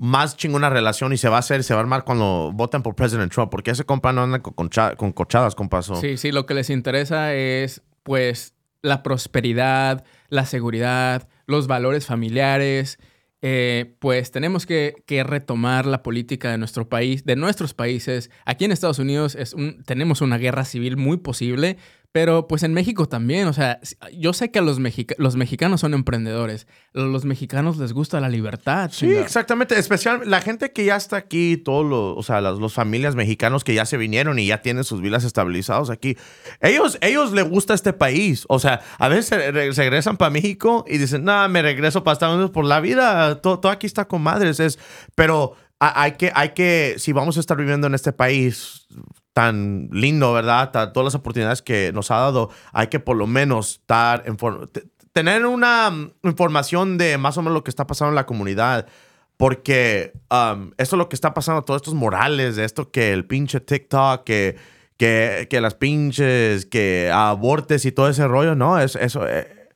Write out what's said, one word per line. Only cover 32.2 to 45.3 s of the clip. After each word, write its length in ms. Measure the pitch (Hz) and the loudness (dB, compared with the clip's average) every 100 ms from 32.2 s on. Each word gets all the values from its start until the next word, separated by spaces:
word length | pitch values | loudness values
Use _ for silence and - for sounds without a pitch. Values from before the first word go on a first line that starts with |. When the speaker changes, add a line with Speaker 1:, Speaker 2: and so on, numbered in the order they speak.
Speaker 1:
sea, 200 | 101 107 | -2 0
las, 160 | 98 98 | 0 -2
las 160 | 110 | -4
familias 400 | 123 110 113 143 | -2 -2 0 0
mexicanos 500 | 123 107 110 117 135 | 0 0 0 0 0
que 80 | - | 0
ya 140 | 110 110 | 0 0
se 100 | 127 | -2
vinieron 420 | 113 110 151 131 | -2 0 0 0
y 80 | 101 | 0
ya 140 | 107 | 0
tienen 240 | 127 123 | -2 -2
sus 160 | 131 104 | -4 -4
vidas 240 | 98 117 | -2 0
estabilizadas 640 | 120 113 90 87 95 113 131 | 0 0 0 -2 -2 -2 -2
aquí. 300 | 113 135 123 - - - - | -4 -4 -6 -10 -20 -20 2
Ellos, 380 | - 277 330 - | 4 4 2 2
ellos 320 | 180 285 277 | 0 2 2
les 160 | 196 160 | 2 2
gusta 240 | 185 196 | 0 2
este 220 | 208 202 | 2 2
país. 500 | 180 135 143 202 131 - | 2 2 2 2 0 0
O 80 | 131 | 2
sea, 240 | 139 123 - - | 2 0 -4 0
a 100 | 131 | 2
veces 160 | 180 226 | 4 2
se 220 | 202 139 | 0 0
re-, 220 | 147 139 | 0 0
regresan 460 | 135 131 143 156 196 | 2 2 2 0 2
pa' 100 | 165 | 2
México 560 | 147 202 196 220 233 - | 2 0 0 2 0 0
y 120 | 147 | -2
dicen, 260 | 139 139 | 0 0
"No, 240 | 180 202 196 | 2 2 4
me 140 | 175 | 2
regreso 420 | 151 135 151 180 | 2 2 0 2
pa' 80 | 175 | 2
Estados 220 | 151 165 | 2 2
Unidos 160 | 170 190 | 2 0
por 160 | 170 143 | 0 2
la 140 | 151 | 2
vida. 600 | 180 254 247 185 151 147 | 2 2 2 4 2 2
Todo, 180 | 185 180 | 0 0
todo 140 | 190 | 0
aquí 140 | 196 214 | -2 -4
está 180 | - 196 | -6 -4
con 140 | 175 | -2
madres." 380 | 156 185 180 147 | 0 2 0 2
Es, 180 | 160 - - - - | 0 -2 -10 -20 -10
pero 400 | - 160 | 2 4